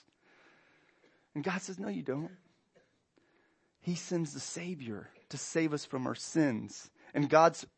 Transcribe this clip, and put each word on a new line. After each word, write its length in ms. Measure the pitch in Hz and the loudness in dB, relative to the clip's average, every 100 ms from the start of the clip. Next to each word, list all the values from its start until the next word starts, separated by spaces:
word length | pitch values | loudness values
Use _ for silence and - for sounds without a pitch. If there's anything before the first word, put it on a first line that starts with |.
| _ _ _ - - _ _ _ _ _ _ _ _ | _ _ _ -20 -20 _ _ _ _ _ _ _ _
And 80 | 151 | -4
God 200 | 165 180 | -2 -2
says, 160 | - 185 | -6 -6
"No, 100 | 208 | -4
you 140 | 196 | -4
don't." 300 | 139 143 165 180 _ _ _ _ _ _ _ _ _ _ _ _ _ _ | -4 -4 -6 -12 _ _ _ _ _ _ _ _ _ _ _ _ _ _
He 120 | - | -6
sends 400 | 175 - 175 156 | -6 -2 -2 -2
the 60 | 139 | -6
Savior 680 | - 165 175 170 120 101 - - - | -10 -8 -8 -8 -8 -8 -10 -20 -12
to 80 | 147 | -10
save 340 | - 165 160 | -2 0 2
us 140 | 147 - | 0 -4
from 200 | 135 127 | -4 -4
our 80 | |
sins. 760 | - - 165 147 110 107 - - _ - | -4 0 2 4 2 -4 -12 -18 _ -6
And 160 | 143 143 | 0 6
God's, 360 | 156 165 156 - | 8 8 6 -8